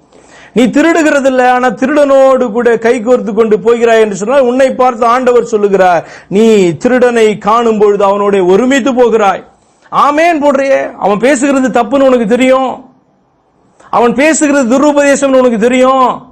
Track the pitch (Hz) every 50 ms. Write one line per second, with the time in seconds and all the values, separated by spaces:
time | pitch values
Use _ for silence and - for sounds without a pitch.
0 | _ _ _ _ - - - - - - - 208 254 208 - 285 311 330 330 339
1 | 302 302 302 285 254 269 262 254 247 247 247 247 247 254 247 247 269 262 302 294
2 | 285 269 277 269 269 269 262 254 254 240 196 240 240 240 233 226 226 226 247 254
3 | 202 233 247 247 190 240 208 208 226 220 220 196 175 226 240 233 233 233 226 220
4 | 220 214 196 165 208 220 269 285 262 240 247 262 269 262 208 254 254 254 247 214
5 | 247 226 233 262 254 247 247 240 220 226 226 208 202 202 196 185 185 180 175 160
6 | - - - - - - 180 202 226 226 220 208 185 175 165 - - 254 254 254
7 | 247 247 240 233 226 214 208 214 214 196 220 240 240 226 220 208 214 208 202 196
8 | 202 196 202 202 202 202 196 196 180 175 190 196 247 254 277 269 214 277 247 254
9 | 247 226 208 220 208 196 180 - - - _ _ _ _ _ _ _ _ - 190
10 | 233 277 294 302 330 349 339 294 285 294 269 269 269 269 269 269 277 277 254 -
11 | - 190 208 196 - 262 302 226 269 277 262 269 254 240 180 240 233 214 262 277
12 | 269 262 254 240 233 190 247 240 254 262 262 262 262 247 - - - - _ _
13 | _ _ _ _ _ _ _ _ _ _ _ _ _ _ _ _ - - - 196
14 | 233 240 220 240 285 320 311 - 302 277 277 285 262 214 254 269 294 302 285 285
15 | 285 285 277 277 277 269 262 262 254 247 233 208 214 247 254 254 254 254 269 262
16 | 262 233 175 - - -